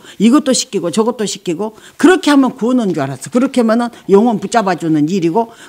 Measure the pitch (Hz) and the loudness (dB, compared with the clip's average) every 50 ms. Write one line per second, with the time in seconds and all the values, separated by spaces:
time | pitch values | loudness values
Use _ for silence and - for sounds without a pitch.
0 | - - - - 190 233 269 302 - 262 254 - - - - 185 165 175 - 220 | -16 -16 -4 0 2 4 4 2 2 0 -2 -2 -4 -6 -6 -6 -4 -2 -2 -2
1 | 214 240 247 220 208 190 - - - 185 160 160 208 220 - - - - - - | -2 -2 -2 -4 -6 -8 -8 -8 -8 -8 -6 -6 -6 -10 -12 -14 -20 -20 -2 2
2 | - 339 370 - - 294 294 277 262 233 - - 208 240 254 247 220 190 160 151 | 4 4 4 4 2 2 4 4 2 2 0 -2 -2 0 0 0 0 -2 -2 -4
3 | 135 135 139 - - - - 247 269 269 - 247 226 220 220 240 240 233 - - | -4 -6 -8 -10 -8 -4 -2 0 0 0 0 0 0 2 0 0 -2 -4 -8 -12
4 | - - 190 196 226 247 220 180 196 196 - 233 202 190 175 151 165 160 160 151 | -2 2 2 4 4 2 0 -2 -4 -2 -2 -2 0 0 -2 -2 -2 -2 0 0
5 | 147 160 196 196 160 170 165 226 226 226 - - - | 0 0 0 -2 -2 0 0 -2 -2 -4 -8 -18 -20